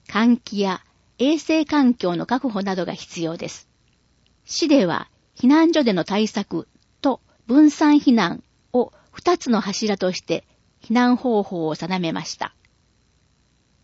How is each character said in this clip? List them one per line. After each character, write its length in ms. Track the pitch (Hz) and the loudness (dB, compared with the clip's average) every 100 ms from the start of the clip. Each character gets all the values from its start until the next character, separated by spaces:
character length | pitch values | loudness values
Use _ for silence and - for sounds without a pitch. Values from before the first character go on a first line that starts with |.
| - | -8
換 300 | 202 233 240 | 0 2 2
気 220 | - 202 | -2 -4
や 220 | 196 185 _ _ _ _ | -4 -4 _ _ _ _
衛 200 | 254 311 | 0 0
生 260 | - 320 302 | 0 -2 0
環 280 | 302 254 | 2 2
境 220 | 240 180 170 | 2 -2 -4
の 100 | 165 | -4
確 240 | 254 269 | -4 -4
保 120 | 202 | -4
な 140 | 196 190 | -4 -4
ど 100 | 175 | -6
が 80 | |
必 280 | 190 - - | -8 -14 -8
要 160 | 160 170 | -8 -6
で 120 | 147 | -12
す。 180 | - _ _ _ _ _ _ _ _ - | -14 _ _ _ _ _ _ _ _ -12
市 240 | - 320 | -6 2
で 160 | 285 180 | 2 2
は 240 | 131 - _ _ - | -2 -8 _ _ -2
避 120 | 240 | 2
難 260 | 302 330 | 4 4
所 100 | 311 | 2
で 100 | 240 | 2
の 120 | 180 - | 0 -2
対 220 | 208 214 | -2 -2
策 400 | - 202 170 - _ _ _ | -4 -6 -8 -10 _ _ _
と 200 | 277 254 _ _ - | -4 -4 _ _ 0
分 220 | 269 302 | 6 6
散 280 | - 302 294 | 4 4 4
避 160 | 294 | 4
難 300 | 226 175 170 _ _ _ | 2 0 -4 _ _ _
を 220 | 247 - _ _ | -2 -2 _ _
二 260 | - - 349 | -6 -2 -2
つ 120 | 269 | 0
の 100 | 226 | -2
柱 380 | 196 196 214 196 | -2 -4 -4 -2
と 160 | 185 | -2
し 80 | 180 | -4
て 240 | - - - _ _ _ | -6 -6 -6 _ _ _
避 120 | - | -2
難 240 | 226 247 247 | 0 2 2
方 260 | 254 214 | 0 -2
法 240 | 196 180 156 | -2 -4 -4
を 80 | 151 | -6
定 240 | 165 185 | -6 -4
め 140 | 170 | -4
ま 100 | 165 | -6
し 140 | 160 - | -10 -10
た。 180 | - _ _ _ _ _ _ _ _ _ _ _ _ _ | -12 _ _ _ _ _ _ _ _ _ _ _ _ _